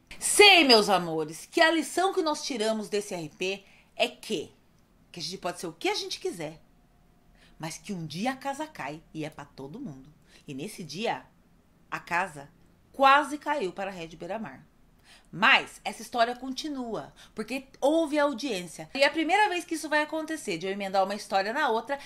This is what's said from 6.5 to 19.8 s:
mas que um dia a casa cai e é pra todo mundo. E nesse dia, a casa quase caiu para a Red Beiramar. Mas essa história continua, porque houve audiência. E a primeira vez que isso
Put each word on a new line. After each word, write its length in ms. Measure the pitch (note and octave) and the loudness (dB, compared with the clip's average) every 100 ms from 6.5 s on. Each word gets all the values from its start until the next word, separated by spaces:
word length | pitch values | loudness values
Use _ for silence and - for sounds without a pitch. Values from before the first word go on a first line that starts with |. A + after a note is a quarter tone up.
| E3 _ _ _ _ _ _ _ _ _ - | -12 _ _ _ _ _ _ _ _ _ -12
mas 200 | D#3+ - | -12 -10
que 160 | - | -10
um 120 | F#3 D#3+ | -8 -8
dia 280 | E3 B3+ | -4 -4
a 20 | C4 | -4
casa 320 | C#4 C4+ D4+ | -6 -6 -8
cai 340 | - C#3 D#3+ - | -10 -10 -10 -12
e 100 | D#3 | -10
é 60 | D3 | -10
pra 160 | - C#3+ | -10 -18
todo 340 | - C#3 A3 | -16 -14 -12
mundo. 340 | A#3 C3 C3+ - _ - - | -12 -14 -18 -20 _ -20 -12
E 80 | |
nesse 300 | C3+ G3 - | -10 -10 -10
dia, 420 | D#3 D#3+ A3+ C3 - _ _ _ _ _ - | -12 -6 -4 -4 -10 _ _ _ _ _ -10
a 120 | D#3+ | -10
casa 480 | - F3 F#3+ D3 C#3+ _ _ _ _ | -2 -2 -2 -8 -18 _ _ _ _
quase 460 | - C4+ C#4+ C#4 D4 | 4 6 6 4 -4
caiu 340 | D4+ D4 F#3 | -4 -2 -4
para 180 | F3+ G3 | -6 -8
a 40 | |
Red 240 | F#3 E3 E3 | -8 -12 -12
Beiramar. 500 | E3+ A3 E3+ B2+ - _ _ _ _ - _ D#3 | -10 -8 -10 -14 -20 _ _ _ _ -20 _ 2
Mas 460 | A#3+ A#3 C#3+ - | 6 6 4 -10
essa 200 | - G#3+ | -10 -10
história 320 | A3 A#3+ A#3 B3 | -4 0 0 -2
continua, 760 | C4 B3+ D#4 C4+ A#3+ F3+ C#3 - - | -8 -8 -8 -8 -6 -8 -10 -16 -16
porque 320 | - A3 C4+ C4 - | -12 -8 -8 -10 0
houve 380 | C4+ D#4+ D#4 D4 | 2 4 2 2
audiência. 680 | D4 A3+ C#4+ F#3+ F3 - D#3 | 2 0 -4 -6 -8 -12 -8
E 100 | C4+ | 2
a 60 | C#4+ | 2
primeira 400 | D#4 D#4 G4 G#4 | 2 2 4 4
vez 160 | F4 - | 0 -4
que 80 | |
isso 160 | D#4+ | -6